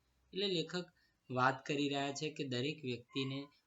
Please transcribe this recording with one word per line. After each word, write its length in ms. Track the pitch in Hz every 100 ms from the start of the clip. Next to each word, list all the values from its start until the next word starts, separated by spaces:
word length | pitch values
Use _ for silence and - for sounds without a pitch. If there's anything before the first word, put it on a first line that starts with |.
| _ _ _
એટલે 140 | 180 202
લેખક 380 | 175 160 180 170 _ _ _ _
વાત 360 | 123 127 127 -
કરી 220 | 143 143
રહ્યા 240 | 139 139
છે 180 | 135 156
કે 140 | 151
દરેક 400 | 139 123 135 156
વ્યક્તિને 640 | 131 120 - 143 135 135 139 -